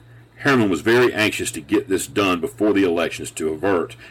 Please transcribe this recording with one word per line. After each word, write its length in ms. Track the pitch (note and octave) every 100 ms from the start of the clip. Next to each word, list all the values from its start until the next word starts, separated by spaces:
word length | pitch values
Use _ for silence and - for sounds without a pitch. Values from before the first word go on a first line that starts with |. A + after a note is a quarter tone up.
| - - - -
"Harriman 320 | C#3+ C3 G#2
was 120 | D#2+
very 320 | F2 A#2+ B2
anxious 380 | G2+ G#2 - F2+
to 100 | -
get 280 | D2 G2+ -
this 180 | F#2 -
done 320 | - G2 F2
before 340 | D#2+ - G#2+
the 100 | G2
elections 460 | F#2+ E2+ D#2+ - D2+
to 180 | - D#2+
avert, 460 | D#2 F#2+ F2+ - - -